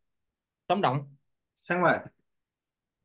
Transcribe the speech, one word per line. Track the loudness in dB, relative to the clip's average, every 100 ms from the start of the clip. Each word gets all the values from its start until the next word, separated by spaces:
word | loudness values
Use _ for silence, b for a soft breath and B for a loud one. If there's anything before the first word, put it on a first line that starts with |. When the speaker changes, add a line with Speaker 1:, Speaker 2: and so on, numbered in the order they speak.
| _ _ _ _ _ _ -4
Speaker 1:
Sống | 0
động. | 0 -2 -6 -16 _ _ _ -14
Speaker 2:
생활. | -4 2 2 2 -4 -20 _ _ _ _ _ _ _ _